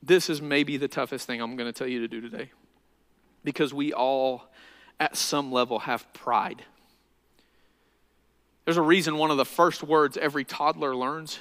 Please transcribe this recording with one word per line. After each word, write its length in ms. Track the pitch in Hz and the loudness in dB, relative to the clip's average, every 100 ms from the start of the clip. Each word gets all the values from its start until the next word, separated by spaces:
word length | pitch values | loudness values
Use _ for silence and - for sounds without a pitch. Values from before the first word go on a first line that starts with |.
This 280 | 135 180 - | 4 4 4
is 120 | 156 | -4
maybe 360 | 151 143 147 143 | 0 0 2 0
the 100 | 139 | -4
toughest 400 | - 131 131 - | -2 -4 -6 -8
thing 140 | 120 | -6
I'm 140 | 117 127 | -6 -6
gonna 160 | 120 | -8
tell 160 | 117 131 | -6 -4
you 120 | 123 | -4
to 80 | 117 | -4
do 140 | 117 | -8
today, 280 | 117 110 135 _ _ _ _ _ _ _ _ _ | -10 -12 -14 _ _ _ _ _ _ _ _ _
because 280 | - 139 151 | -10 -2 -2
we 220 | 139 143 | 0 -4
all, 560 | 151 127 135 131 127 - - - - - _ | 0 0 2 0 -2 -10 -20 -20 -20 -20 _
at 160 | 151 - | -4 -2
some 360 | - 147 139 | -2 -2 0
level, 280 | 127 120 113 | 0 2 0
have 320 | 131 120 - | -2 -4 -4
pride. 500 | - - 117 185 - - _ _ _ _ _ _ _ _ _ _ _ _ _ _ _ _ _ _ _ - | -12 0 0 0 -8 -18 _ _ _ _ _ _ _ _ _ _ _ _ _ _ _ _ _ _ _ 0
There's 120 | 165 | 2
a 40 | |
reason 360 | 156 190 160 151 | 6 6 4 0
one 120 | 156 | 2
of 80 | 143 | 2
the 80 | 127 | 0
first 380 | - 170 - | 4 4 4
words 340 | 151 156 143 - | 2 4 4 2
every 260 | 156 143 | -2 -2
toddler 520 | 135 - 147 160 147 127 | -6 -2 -2 0 -2 -2
learns 440 | 127 156 156 - | -4 -6 -10 -14